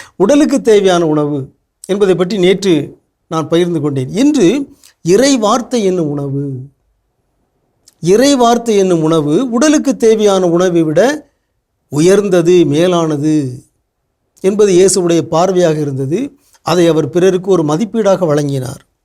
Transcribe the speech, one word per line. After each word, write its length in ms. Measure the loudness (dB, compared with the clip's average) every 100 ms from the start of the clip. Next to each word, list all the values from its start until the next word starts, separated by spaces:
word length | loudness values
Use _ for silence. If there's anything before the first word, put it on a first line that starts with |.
| -12 -2
உடலுக்கு 440 | 0 2 2 0
தேவையான 460 | 2 2 2 2 0
உணவு 420 | 0 -2 -4 -8 _ _ _ -8
என்பதை 280 | -2 0
பற்றி 240 | 0 -2 0
நேற்று 600 | 0 0 0 0 -2 -12 _ _ _
நான் 200 | -6 -2
பகிர்ந்து 320 | -2 0 -2
கொண்டேன். 280 | -4 -4 -4
இன்று 600 | -2 0 2 0 0 -6 -14 _ _
இறை 340 | 0 2 2 0
வார்த்தை 480 | 0 -2 -2 -2
என்னும் 240 | -2 -2 -4
உணவு, 440 | -6 -6 -6 -8 -10 -14 _ _ _ _ _ _ _ _ _ _ _ _ _
இறை 340 | 0 2 4
வார்த்தை 420 | 2 2 0 0 0
என்னும் 260 | 2 0
உணவு 480 | 0 0 0 -2 -2
உடலுக்கு 460 | 0 2 2 0 0
தேவையான 500 | 2 2 2 2 2
உணவை 360 | 2 0 0
விட 480 | 0 2 0 -2 -10 _ _ _ _ _ _
உயர்ந்தது, 760 | 0 2 2 2 0 2 2
மேலானது 1000 | 2 2 0 0 -2 -2 -2 -2 -4 -8 -18 _ _ _ _ _ _ _
என்பது 320 | -2 0 2
இயேசுவுடைய 480 | 4 2 2 0 -2 0
பார்வையாக 500 | 0 0 2 0 0
இருந்தது. 500 | -4 -6 -4 -4 -6 -12 _ _
அதை 240 | -4 0 2
அவர் 240 | 2 -2
பிறருக்கு 400 | 0 0 0 0
ஒரு 120 | 0
மதிப்பீடாக 640 | 0 -2 -4 -2 0 0 0
வழங்கினார். 580 | -2 -2 -6 -8 -12 _ _